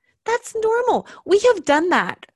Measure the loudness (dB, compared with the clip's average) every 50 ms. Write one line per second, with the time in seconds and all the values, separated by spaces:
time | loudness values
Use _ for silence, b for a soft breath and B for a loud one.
0 | _ _ _ _ -6 -4 -4 -4 -4 -6 -8 -4 -2 -2 -2 -2 0 0 -2 -2
1 | -4 B B B B B 2 2 4 2 2 2 0 0 2 2 2 2 0 0
2 | -2 -4 -8 -12 -16 -20 _